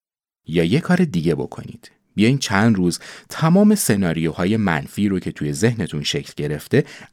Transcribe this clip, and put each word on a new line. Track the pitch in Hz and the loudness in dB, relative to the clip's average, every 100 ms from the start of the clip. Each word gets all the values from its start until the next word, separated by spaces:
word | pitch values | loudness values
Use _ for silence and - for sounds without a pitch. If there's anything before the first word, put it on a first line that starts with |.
| _ _ _ _ - | _ _ _ _ -4
یا | 113 | 0
یه | 85 131 | 2 2
کار | - 180 175 | 2 2 2
دیگه | 90 80 71 | 0 -2 -2
بکنید. | 65 - - - - _ _ - | -6 -12 -16 -18 -20 _ _ 0
بیاین | 110 139 | 2 2
چند | - - 117 98 | 0 2 2 4
روز | 87 - - - - | 0 -2 -10 -20 -16
تمام | - 160 185 214 208 | -2 2 4 4 4
سناریوهای | - 101 92 80 80 76 90 110 | 2 0 0 0 -2 -2 0 0
منفی | 98 78 69 - 101 | 0 -2 -4 -2 0
رو | 92 | 0
که | 85 | -4
توی | - 73 | -6 -6
ذهنتون | 73 110 110 80 78 | 0 0 0 -4 -6
شکل | 71 - - - | -6 -6 -8 -8
گرفته | 147 73 - 127 - - - | -8 -8 -2 0 0 -8 -8